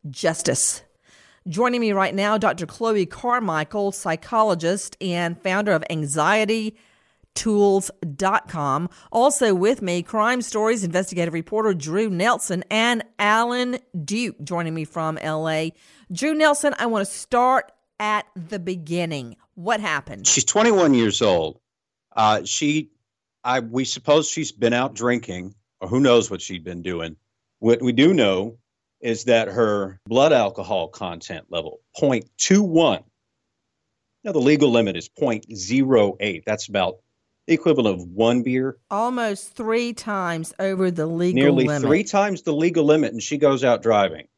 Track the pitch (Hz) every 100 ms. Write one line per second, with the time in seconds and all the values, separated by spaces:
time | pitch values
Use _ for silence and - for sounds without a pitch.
0 | - 131 214 - - 123 - - _ _
1 | _ _ _ _ - 165 247 247 226 196
2 | 190 196 208 214 202 170 170 - 226 214
3 | 175 - 247 247 208 160 151 214 196 196
4 | 190 165 - 233 220 175 165 202 - -
5 | 190 175 170 170 190 196 208 170 - 160
6 | 151 151 156 214 214 226 220 214 _ _
7 | _ _ _ - 226 208 202 196 190 -
8 | 170 139 190 208 - 170 143 135 175 -
9 | - 226 262 - 233 185 202 262 190 175
10 | 170 220 214 247 220 214 220 233 185 175
11 | 190 175 170 165 160 214 220 180 143 180
12 | 220 180 208 247 - 180 - 214 233 233
13 | - - 208 220 240 247 247 247 _ 180
14 | 143 208 240 - 147 175 165 160 151 170
15 | 160 156 156 156 160 156 160 - _ _
16 | _ 170 294 311 311 294 294 - 233 220
17 | 196 - - 240 247 262 - _ _ _
18 | 208 214 - 190 165 202 175 185 151 170
19 | 170 151 120 - _ - 175 220 208 151
20 | - 101 - - - 208 226 208 165 131
21 | 113 98 110 87 78 - _ _ _ _
22 | _ - 107 107 - - 147 151 151 _
23 | _ _ _ _ 123 131 113 123 131 -
24 | 131 147 151 - 151 - 117 120 131 107
25 | 120 120 - 90 90 101 _ _ 92 123
26 | 135 120 101 90 - 90 82 87 87 85
27 | 82 78 _ _ _ _ 113 117 127 120
28 | 156 185 107 95 107 - _ _ _ _
29 | 120 113 123 117 104 113 110 104 95 95
30 | - 117 151 139 101 95 92 98 82 -
31 | 95 82 - 82 - - - - _ -
32 | 143 123 - - - 190 202 160 160 92
33 | - _ _ _ _ _ _ _ _ _
34 | _ _ 214 165 131 151 143 117 107 87
35 | - - 139 110 - 107 92 127 131 127
36 | 104 92 104 85 90 107 - 101 90 -
37 | _ _ _ _ - 165 175 135 113 90
38 | 87 92 113 123 120 127 131 - _ 202
39 | 233 247 226 202 - - 220 226 240 226
40 | - 202 180 165 165 - 196 190 185 170
41 | 156 165 175 151 139 135 131 147 135 160
42 | 208 202 208 180 - 147 165 165 147 156
43 | 127 113 - 143 147 135 127 117 113 107
44 | 95 78 -